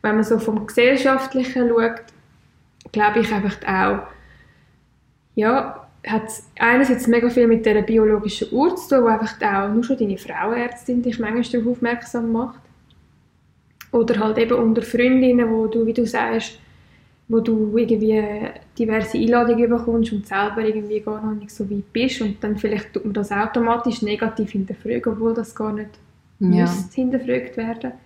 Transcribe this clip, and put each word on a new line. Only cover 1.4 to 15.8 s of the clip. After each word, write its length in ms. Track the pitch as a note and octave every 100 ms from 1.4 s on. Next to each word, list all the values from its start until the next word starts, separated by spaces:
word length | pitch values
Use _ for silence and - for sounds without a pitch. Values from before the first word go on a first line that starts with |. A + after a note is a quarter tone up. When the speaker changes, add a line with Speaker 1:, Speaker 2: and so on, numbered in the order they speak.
| B3+ B3+ A#3+
Speaker 1:
schaut, 340 | A#3 A#3 A3+ - _ _ _ _ _ _ _ -
glaube 280 | G#3+ G#3 A3
ich 120 | G#3
einfach 240 | G#3+ G3+ - -
auch, 360 | F#3+ F#3+ G3+ - - - - _ _ _ _ _ _ _ _ _ -
ja, 460 | G#3+ C4 - - - _ -
hat 220 | A3 - - - -
einerseits 480 | A#3 B3 C4+ B3 -
mega 200 | A#3 A#3+
viel 200 | B3 A#3
mit 180 | A3+ A3
dieser 160 | G#3+
biologischen 680 | G3+ A3+ G#3+ G#3+ G#3 - -
Uhr 220 | A#3 D#4+ F#4
zu 120 | -
tun, 160 | C4+
wo 40 | A#3
einfach 260 | A3 A3 -
auch 300 | G#3+ G3 G3+
nur 100 | A3
schon 160 | A#3 C4+
deine 180 | G#3+ F#3+
Frauenärztin 840 | - D#3+ F#3+ A#3+ A#3+ - - B3
dich 160 | A#3+ A3+
manchmal 240 | A3 A3+ A#3 A#3+
darauf 140 | A3+ B3
aufmerksam 540 | A3+ A#3+ - A#3+ A#3
macht. 280 | A3+ B3 - - _ _ _ _ _ _ _ _ _ _ _ -
Oder 280 | A#3+ A3+ A3
halt 180 | A3 A3
eben 160 | A3+
unter 280 | A#3+ A3+ A3+
Freundinnen, 680 | A3 A#3 B3 C4 B3+ A#3+ A#3
wo 160 | A3 A3
du, 180 | A3+